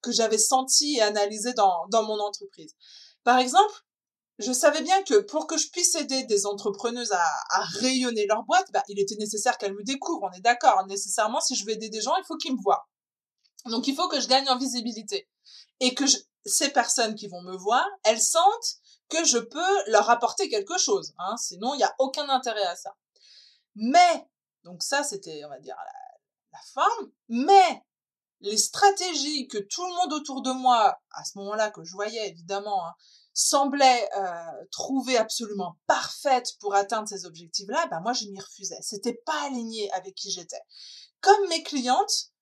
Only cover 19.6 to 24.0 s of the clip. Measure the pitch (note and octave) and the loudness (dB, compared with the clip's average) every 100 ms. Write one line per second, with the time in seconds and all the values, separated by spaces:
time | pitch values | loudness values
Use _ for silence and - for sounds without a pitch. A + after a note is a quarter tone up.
19.6 | F4+ G4 - G#3+ G#3 A#3 A3+ - G4 A3 | 0 0 4 2 4 2 2 -2 -2 -2
20.6 | G3+ F4+ C#4 G3 D#3 - F#3 A#3 - F3+ | -4 -4 0 -2 -4 -10 -8 -6 -8 -6
21.6 | A#3 C#4+ G3+ - C4 C4 C#4+ C4 B3+ G#3+ | -6 0 0 0 -2 -2 -2 -2 -2 -4
22.6 | F#3 F3 - - _ _ _ - - _ | -4 -6 -14 -18 _ _ _ -20 -20 _
23.6 | _ G#3 A3 E4 | _ -6 4 6